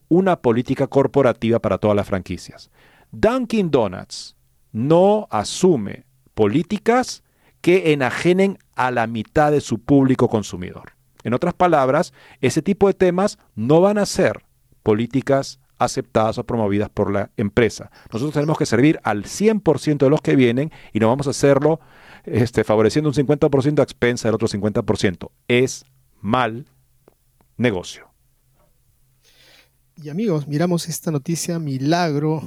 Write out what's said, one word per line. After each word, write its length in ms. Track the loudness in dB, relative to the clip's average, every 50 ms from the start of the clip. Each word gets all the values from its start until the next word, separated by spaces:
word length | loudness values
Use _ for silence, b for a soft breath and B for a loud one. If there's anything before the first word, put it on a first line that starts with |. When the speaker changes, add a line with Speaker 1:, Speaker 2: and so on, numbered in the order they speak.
| _ 0
Speaker 1:
una 300 | 2 2 2 2 0 0
política 480 | 2 0 0 0 0 -2 -2 -2 -2 0
corporativa 720 | 2 2 0 2 2 2 2 2 2 0 0 0 0 0
para 200 | 0 0 -2 0
todas 180 | 0 0 2 0
las 100 | 0 -2
franquicias. 640 | -4 -6 -6 -8 -12 -12 -12 -16 -20 -20 -20 _ b b b b b b b b
Dunkin' 600 | b -2 0 0 0 0 -2 -2 -2 -2 0 0
Donuts 640 | 0 0 0 -2 -4 -10 -14 -16 -16 -18 -18 -20 -20 _ _ _ _ _ _ _
no 560 | -8 -4 0 2 4 4 4 4 2 0 -2 -4
asume 760 | -4 -4 -4 -4 -2 0 2 2 2 2 -2 -6 -12 -14 -18 _ _ _ _ _ _
políticas 880 | 0 0 2 2 0 -2 -2 -6 -4 0 0 0 0 0 -4 -8 -16 _ _ _ _ _ _ _ _
que 320 | 0 2 2 2 4 2
enajenen 640 | 0 0 0 -2 -2 -2 0 0 2 2 2 0 -2 -6 _ _ _
a 160 | -2 -2 0
la 140 | 0 -2 -2
mitad 460 | -2 -4 -6 -8 -4 0 0 2 2
de 80 | 2 0
su 200 | -2 -2 -4 -4
público 500 | 0 2 4 4 6 4 4 2 2 0
consumidor. 640 | 0 -2 -4 -6 -10 -12 -12 -14 -14 -16 -20 -20 -20 _ _ _ _ _ -6
En 80 | -4 -4
otras 200 | -2 -2 -4 -2
palabras, 600 | 0 2 2 4 4 2 2 2 0 0 -4 b b b b b b
ese 220 | b -2 0 0
tipo 260 | -2 -2 0 2 2 2
de 60 | 2
temas 440 | 2 2 2 2 2 -2 -2 -4 -8 _ _ _
no 280 | -4 0 2 4 4
van 160 | 4 4 2 0
a 80 | -2
ser 400 | -2 -2 0 0 0 -2 -4 -10 _ _ _ _ _ _ _
políticas 800 | 0 0 0 0 0 -2 -4 -4 -2 0 0 -2 -2 -4 -12 -20 _ _ _ -4
aceptadas 600 | -4 -2 -2 -4 -8 -4 -2 0 0 0 -2 -4
o 60 | -6
promovidas 460 | -4 -2 -2 0 0 0 -2 -2 -4
por 200 | -4 -2 -2 -2
la 220 | -2 -4 -4 -6 _ -6
empresa. 520 | -6 -2 0 2 0 0 0 -4 -14 -18 b b b b
Nosotros 220 | -10 -8 -6 -4 -4
tenemos 240 | -2 -2 -2 -2 -2
que 80 | -2
servir 340 | 0 2 4 4 4 2 2 -2
al 200 | -4 -4 -4 -6
cien 380 | -8 -6 -2 0 0 0 2
por 180 | 2 0 0 0
ciento 260 | 0 -2 0 2 2
de 40 | 2
los 100 | 2 2
que 160 | 0 2 2
vienen 380 | 4 4 4 2 0 -4 -6 B B B B
y 80 | B 0
no 80 | 2 2
vamos 200 | 2 0 -2 -4
a 20 |
hacerlo, 500 | -4 0 2 2 4 4 2 2 0 -2 B B B B B B B B B
este, 400 | B -2 0 0 0 0 -2 0
favoreciendo 440 | 2 2 4 4 2 2 0 0 0
un 40 | 0
cincuenta 340 | 0 0 0 0 2 2 2
por 160 | 2 2 0
ciento 180 | 2 2 0
a 40 | 0
expensa 420 | 0 -2 _ -2 -2 0 0 -2 -2
del 80 | -2
otro 140 | -2 -2 -4
cincuenta 320 | -4 -4 -4 -4 -2 -2
por 160 | -2 -2 -2 0
ciento. 340 | -2 -2 -2 -4 -10 -20 _ _ _ 0
Es 380 | 0 2 2 0 -2 -8 -18 _ _ _ _ _ _ _
mal 460 | -6 -4 -2 -2 -2 -2 -4 -8 -14 -18 _ _ _ _ _ _ _ _ _ _ _ _ _ _ _ _ _
negocio. 540 | -2 -2 0 0 -2 -6 -10 -14 -20 -20 _ _ _ _ _ _ _ _ _ _ _ _ _ _ _ _ _ _ _ _ _ _ _ b b b b b b b b b b b b _ _ _
Speaker 2:
Y 140 | -20 -16 -10
amigos, 400 | -8 -4 -2 -2 -2 -2 -2 -4
miramos 400 | -2 -2 0 0 0 -2 -2 -6
esta 220 | -10 -8 -6 -6
noticia 480 | -4 -4 -4 -4 -6 -6 -4 -6 -6 -6
milagro, 840 | -6 -6 -6 -4 -2 0 0 0 0 0 -2 -2 -2 -2 -2 -4 -6